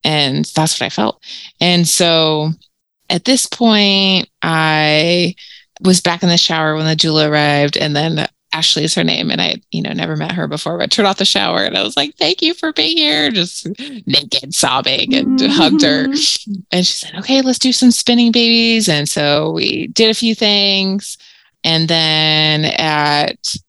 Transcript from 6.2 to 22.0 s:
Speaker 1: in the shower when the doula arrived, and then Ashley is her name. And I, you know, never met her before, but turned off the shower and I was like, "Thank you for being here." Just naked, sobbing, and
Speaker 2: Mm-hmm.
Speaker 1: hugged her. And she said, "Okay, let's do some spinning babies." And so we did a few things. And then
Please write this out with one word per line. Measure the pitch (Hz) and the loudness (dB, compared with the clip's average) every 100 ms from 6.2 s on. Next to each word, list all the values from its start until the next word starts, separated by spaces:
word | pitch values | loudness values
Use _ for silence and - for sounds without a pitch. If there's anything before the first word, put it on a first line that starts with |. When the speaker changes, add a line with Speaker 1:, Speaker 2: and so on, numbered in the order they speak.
Speaker 1:
in | 180 | 2
the | 170 | 2
shower | - 165 156 156 | 2 0 -2 0
when | 160 | -2
the | 160 | 0
doula | 160 156 151 | 0 2 2
arrived, | 151 147 143 147 - | 2 2 2 2 0
and | 151 147 | -2 -2
then | 160 156 - _ _ | -2 -2 -4 _ _
Ashley | 160 165 - | -4 0 0
is | 160 175 | 0 0
her | |
name. | - - - | 0 0 -2
And | - | -2
I, | 87 - _ | -2 -4 _
you | 165 | -8
know, | - | -6
never | - 165 156 | -6 -6 -6
met | 156 | -6
her | 175 156 | -6 -6
before, | 151 - 175 | -6 -6 -4
but | - | -2
turned | - 202 | 0 0
off | 196 | 2
the | 190 | 0
shower | - - 180 | 0 0 0
and | - - | 0 -2
I | |
was | 208 - | -2 -2
like, | 294 - | -4 -2
"Thank | 311 370 | -2 0
you | 311 | -2
for | 349 320 | -2 -4
being | 302 320 330 | -2 -2 0
here." | 302 302 294 | 0 0 0
Just | 220 175 - 165 202 285 254 - | -2 -4 -6 -10 -10 -12 -12 -2
naked, | - 127 - 135 - | -4 -2 -10 -6 -2
sobbing, | 143 131 127 135 - | 0 0 -2 -2 -2
and | 262 - - | -2 0 0
Speaker 2:
Mm-hmm. | - | 2
Speaker 1:
hugged | 302 330 311 | 2 2 4
her. | 285 269 269 285 294 - - 196 - | 2 2 0 -2 -2 -4 -6 -10 -4
And | 180 180 | -2 -2
she | |
said, | - - - | -4 -8 -12
"Okay, | - 269 | 0 0
let's | 254 247 | 2 0
do | 262 | 0
some | 240 254 | 4 4
spinning | 233 - 240 233 | 4 2 4 4
babies." | 233 233 233 226 226 202 | 4 2 2 2 2 2
And | 147 147 | 0 -2
so | - 147 147 156 | -2 0 2 0
we | 160 - 156 - | -2 -2 -4 -4
did | - 226 | 0 2
a | 220 | 2
few | 233 | -2
things. | 220 214 202 202 196 190 196 - - - - _ _ | 0 2 2 2 0 0 -2 -6 -16 -20 -20 _ _
And | 160 160 160 | -2 0 2
then | 165 | 0